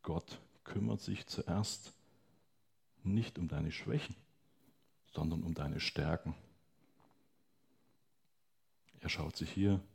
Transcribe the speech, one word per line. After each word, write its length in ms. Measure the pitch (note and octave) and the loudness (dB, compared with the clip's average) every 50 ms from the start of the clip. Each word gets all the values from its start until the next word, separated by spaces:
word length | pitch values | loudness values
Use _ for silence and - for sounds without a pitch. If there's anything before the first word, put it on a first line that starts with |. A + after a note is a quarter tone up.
Gott 380 | - - D#2 E2 - - - - - - - - _ | -4 -2 -2 -2 -4 -6 -16 -16 -16 -20 -20 -20 _
kümmert 360 | - - G#2 G#2 A2+ A2 G2+ | -4 -2 0 2 2 0 0
sich 260 | - - G2 - - | -2 -4 -4 -4 -6
zuerst 680 | - - - - - E2+ G2+ G#2+ - - - - - - - - - - - _ _ - _ _ _ _ _ _ _ _ _ _ _ _ - - | -6 -6 -4 -2 0 2 2 0 0 -4 -8 -12 -18 -20 -20 -20 -20 -20 -20 _ _ -20 _ _ _ _ _ _ _ _ _ _ _ _ -4 0
nicht 340 | F#2+ G2+ A2 A#2 - - - | 2 4 4 2 0 -2 -4
um 80 | F2 | -2
deine 240 | D#2+ - D2 D#2 D#2+ | -2 0 0 0 -2
Schwächen, 460 | - - - - - D3 - - - - - _ _ _ _ _ _ _ - - _ _ _ _ _ _ _ - | -2 -4 -2 0 0 0 0 -2 -10 -14 -16 _ _ _ _ _ _ _ -20 -20 _ _ _ _ _ _ _ -8
sondern 320 | - D#2 D#2 D#2 E2 E2 E2 | -2 0 0 0 0 0 0
um 100 | E2 D#2+ | -2 -2
deine 240 | D2+ D2 D2 D2 D2+ | 0 -2 -2 0 0
Stärken. 560 | - - - - D2+ D#2 D#2+ - - D#2+ D#2 - - - - - _ _ _ _ - _ _ _ - - - _ _ _ _ _ _ _ _ _ _ _ _ _ _ _ _ _ _ _ _ _ _ _ _ _ _ _ _ _ _ _ _ _ _ - - - | -2 0 0 2 2 2 2 0 0 -6 -6 -6 -12 -20 -20 -20 _ _ _ _ -20 _ _ _ -20 -20 -20 _ _ _ _ _ _ _ _ _ _ _ _ _ _ _ _ _ _ _ _ _ _ _ _ _ _ _ _ _ _ _ _ _ _ -20 -20 -6
Er 80 | - E2+ | -4 -2
schaut 280 | - - D#2 D2+ - | -2 0 -2 -2 -2
sich 160 | - D#2+ - | -4 -4 -2
hier 280 | - F#2+ G2 G2+ G2 F#2+ - - | 2 4 6 8 6 6 4 -4